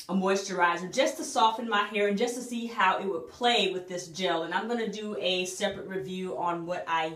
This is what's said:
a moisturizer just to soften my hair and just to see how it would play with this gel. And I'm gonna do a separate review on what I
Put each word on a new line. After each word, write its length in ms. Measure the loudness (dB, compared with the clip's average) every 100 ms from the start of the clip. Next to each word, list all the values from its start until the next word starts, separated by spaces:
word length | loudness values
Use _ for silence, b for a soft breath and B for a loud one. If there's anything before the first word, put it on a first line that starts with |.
| -2
a 40 |
moisturizer 800 | 0 2 2 0 2 2 2 0
just 220 | 2 2 0
to 60 |
soften 460 | -2 4 4 4 0
my 140 | 0
hair 260 | 0 2 2
and 80 | 2
just 180 | 0 -2
to 60 |
see 240 | -6 -6 -4
how 340 | 2 4 4
it 60 | 0
would 240 | -4 -6
play 420 | 0 4 4 2
with 160 | 0 -4
this 220 | -8 -8
gel. 340 | -2 0 0
And 100 | 0
I'm 140 | -2 0
gonna 220 | 0 -2
do 260 | -4 -6 -2
a 240 | 0 2 0
separate 420 | -2 -2 -2 -6
review 500 | -6 -6 -4 -4 -2
on 280 | 0 -2 -2
what 180 | -4 0
I 300 | 0 0